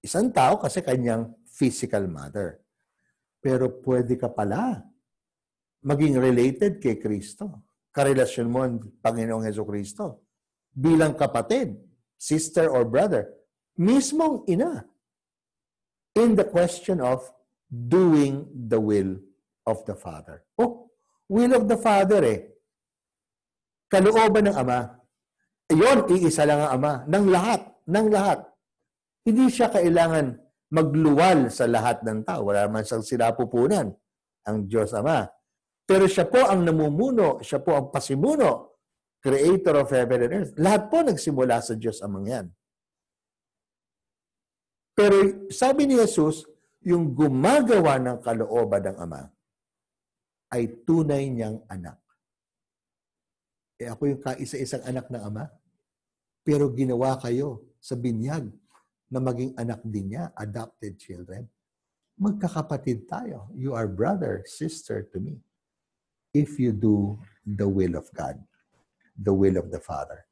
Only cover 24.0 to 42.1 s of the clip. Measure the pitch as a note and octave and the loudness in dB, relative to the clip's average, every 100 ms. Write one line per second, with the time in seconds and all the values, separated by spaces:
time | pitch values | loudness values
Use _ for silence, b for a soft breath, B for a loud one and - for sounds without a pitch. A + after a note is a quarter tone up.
24 | F#3+ A3 A3 G#3+ G#3 G3 B2+ B2 A#2 - | 4 6 4 4 2 0 0 -2 -4 -12
25 | _ _ _ _ _ _ _ D#3 A3+ C4 | _ _ _ _ _ _ _ 4 6 4
26 | - F3+ E3+ D#3+ D3 D3 D3 B2+ D3 C3+ | 4 2 2 2 2 2 2 0 -2 -4
27 | C#3 F#3+ G3 F3+ G3+ G#3+ - _ - F#3+ | -2 2 4 2 2 -2 -4 _ -2 0
28 | A3 G#3 G3 D3+ - _ _ _ _ _ | 2 2 2 -2 -4 _ _ _ _ _
29 | _ _ - A3+ B3+ B3 A#3 A3+ F3 E3+ | _ _ 0 4 4 4 0 2 4 4
30 | E3 D#3+ C#3 A#2+ _ _ _ D#3+ D#3 D3 | 4 2 -2 -6 _ _ _ 0 2 2
31 | D#3 C#3+ F3+ E3 B2 - A#2+ A#2 A2+ A#2+ | 4 6 6 4 2 0 0 2 0 -2
32 | A2+ A2 A2 - G2+ G2+ G#2 A2 G#2+ A2+ | -4 -6 -6 -6 -2 0 0 -2 -4 -6
33 | G#2+ B2 A#2 A2+ A#2 B2 C3 G3+ A2+ - | -4 0 0 0 -2 0 2 2 -2 -10
34 | _ _ _ _ - G#2+ G2+ A2 G#2 A2 | _ _ _ _ -8 -6 -2 -2 -2 -2
35 | B2+ D#3 G2+ _ _ _ _ _ - F#3+ | -2 -2 -4 _ _ _ _ _ 0 4
36 | F#3+ F#3+ F3 B3 A#3+ F#3+ E3+ D#3+ D3+ D3 | 4 2 2 4 4 2 2 2 0 0
37 | B3+ A#3+ E3+ C3 - C#3 - D3 C3 C#3+ | 0 2 0 0 -4 -4 0 -2 -2 -8
38 | - C#3 G#3 D4+ E3+ A#2+ - _ _ _ | -4 -2 0 2 2 0 -8 _ _ _
39 | _ _ C3+ C3+ D#3 F#3 F3+ D3 C#3 C3 | _ _ -2 2 4 4 4 2 2 0
40 | A#2+ B2 A#2+ G3 F#3+ - E3+ G#3 G#3 E4 | 2 2 0 -2 -6 0 2 2 2 0
41 | D#4 E3 - C#3 B2+ A#2 - A2 A2+ G#2 | 2 0 -2 0 2 0 -2 -6 -6 -6
42 | G2+ | -10